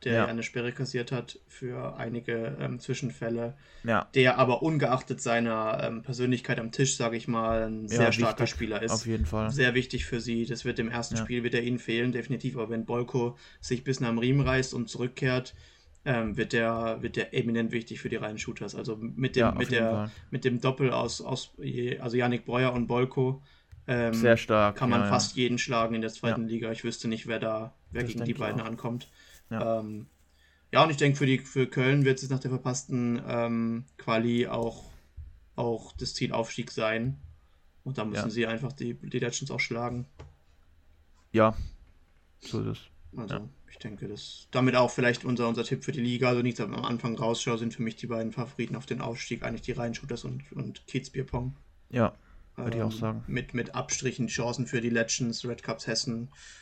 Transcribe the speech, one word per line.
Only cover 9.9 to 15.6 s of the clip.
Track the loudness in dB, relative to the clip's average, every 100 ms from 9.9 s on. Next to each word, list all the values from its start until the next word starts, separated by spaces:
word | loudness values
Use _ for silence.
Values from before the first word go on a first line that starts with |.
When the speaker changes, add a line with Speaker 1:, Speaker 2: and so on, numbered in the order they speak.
| -4 -4
Speaker 1:
für | -4
sie. | -2 -2 -2
Das | -4 -4
wird | -2
im | -2
ersten | -2 -4 -4
Speaker 2:
Ja. |
Speaker 1:
Spiel | -2 -2
wird | 0 0
er |
ihnen | 0 -2
fehlen, | -2 0 0
definitiv. | -2 -2 -4 -4 -4
Aber | -4
wenn | -4 -2
Bolko | -2 0 0 0 -4 -18 -12
sich | -4 -4
bis | -2 -2
nach | 0
dem | 2
Riemen | 4 4
reißt | 4 2 0 -4
und | -6
zurückkehrt, | -4 -4 0 0 0 -2 -14